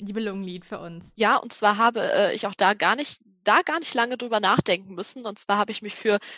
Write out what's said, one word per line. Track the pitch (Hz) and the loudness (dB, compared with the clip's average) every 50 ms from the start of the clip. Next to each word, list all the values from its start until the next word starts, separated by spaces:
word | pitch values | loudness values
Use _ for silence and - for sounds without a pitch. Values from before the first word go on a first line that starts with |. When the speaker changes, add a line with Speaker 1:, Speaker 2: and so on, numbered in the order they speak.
Speaker 1:
Nibelungenlied | 208 202 202 226 226 208 190 196 196 185 180 180 - | -12 -8 -6 -4 -4 -4 -6 -6 -8 -8 -10 -12 -12
für | - 214 - | -12 -12 -12
uns? | - 170 170 165 175 - - | -12 -12 -14 -16 -18 -10 -4
Speaker 2:
Ja, | - 220 208 240 - | 0 2 4 4 2
und | - 240 - | 0 -4 -4
zwar | - - 208 208 202 | 0 2 2 4 4
habe, | 226 240 233 233 | 4 2 2 2
äh, | 190 190 - - 208 190 - | 0 0 2 4 2 2 2
ich | 214 - 202 | -2 -4 -4
auch | 190 | 0
da | - 196 185 208 | 2 4 4 4
gar | 202 - 175 214 262 | 4 2 2 2 0
nicht, | 294 - - - _ _ _ _ - | -2 -6 -10 -16 _ _ _ _ 2
da | - 214 294 | 4 4 4
gar | 359 - 302 339 | 4 2 -2 -4
nicht | 339 - - | -4 -4 -2
lange | 254 233 240 254 240 | 0 0 0 -2 -4
drüber | 247 240 226 214 | -4 -2 0 2
nachdenken | 208 190 214 254 - - 190 175 190 190 190 | 4 4 4 4 2 2 0 -2 -2 -6 -12
müssen. | 175 175 - - 262 240 | -12 -12 -12 -12 -12 -12
Und | 220 208 - | -12 -12 -8
zwar | - - 202 202 | -4 0 0 2
habe | 208 208 | 0 0
ich | 214 - | -2 -8
mich | 214 208 - | -8 -12 -10
für | - - 220 208 202 - - - | -4 0 2 2 2 0 -4 -18